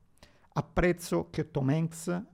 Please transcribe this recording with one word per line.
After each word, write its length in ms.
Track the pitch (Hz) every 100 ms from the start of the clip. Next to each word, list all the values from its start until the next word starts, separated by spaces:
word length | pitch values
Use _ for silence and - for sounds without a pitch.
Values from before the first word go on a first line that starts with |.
| - _ - _ _
Apprezzo 760 | 156 - - 175 175 - 175 -
che 180 | - 147
Tom 200 | 139 135
Hanks 540 | 160 160 - - 175 240